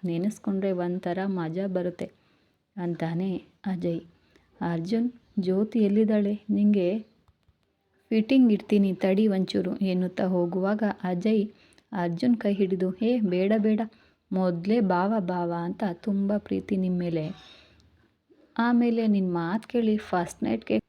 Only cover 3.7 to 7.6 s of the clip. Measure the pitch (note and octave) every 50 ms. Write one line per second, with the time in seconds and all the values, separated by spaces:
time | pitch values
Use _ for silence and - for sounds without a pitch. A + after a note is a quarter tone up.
3.7 | F#3+ F3 F3 F3 E3+ E3 - - _ _ _ _ _ _ _ _ _ _ F#3+ E3+
4.7 | E3+ E3 E3 F#3+ A#3 A3+ A#3+ B3 - - _ _ _ - F#3 F3+ F#3 F#3+ G#3+ A3
5.7 | - A#3+ G#3+ G3 G3+ G#3+ A3 G#3+ A3 G#3 G#3 G3+ G#3 G#3 _ - G#3 G3+ G#3 G#3
6.7 | G#3 G3+ F3+ F3 G3 A3 A3 _ _ _ _ _ _ _ _ _ _ _